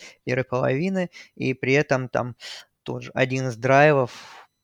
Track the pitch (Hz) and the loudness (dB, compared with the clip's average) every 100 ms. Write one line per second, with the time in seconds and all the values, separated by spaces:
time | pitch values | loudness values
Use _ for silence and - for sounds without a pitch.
0 | - - - 127 - 127 131 131 185 190 | -16 -12 -4 -4 -2 -2 0 0 -2 -2
1 | 175 - - - 131 127 127 139 - 131 | -4 -10 -20 -6 -4 -2 2 2 2 -2
2 | 127 - 120 - - - - _ - 123 | -2 -4 -4 -8 -16 -18 -20 _ -10 -10
3 | 123 - 131 131 131 110 123 135 151 139 | -6 -2 0 0 -4 -2 4 6 6 4
4 | 120 - - - - _ | 0 -6 -20 -20 -20 _